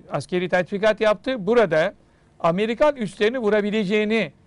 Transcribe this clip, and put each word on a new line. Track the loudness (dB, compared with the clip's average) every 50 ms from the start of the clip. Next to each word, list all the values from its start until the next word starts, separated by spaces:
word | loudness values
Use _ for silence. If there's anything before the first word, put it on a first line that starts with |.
| -10 -8
askeri | -8 -8 -6 -4 -4 -4 -2 0
tatbikat | 0 -2 -2 -2 -4 0 0 0 0 2
yaptı. | 0 0 0 0 -2 -6 -6 -4 -2
Burada | 0 2 4 4 4 2 0 0 0 -4 _ _ _ _ _ _ _ _ -4
Amerikan | -2 -2 0 0 -2 -2 0 2 2 2 2
üslerini | 0 -4 -8 -2 -2 0 0 0 0
vurabileceğini | 0 0 2 2 0 0 0 -2 0 0 0 0 0 0 0 -2 -2 -4 -8 _ _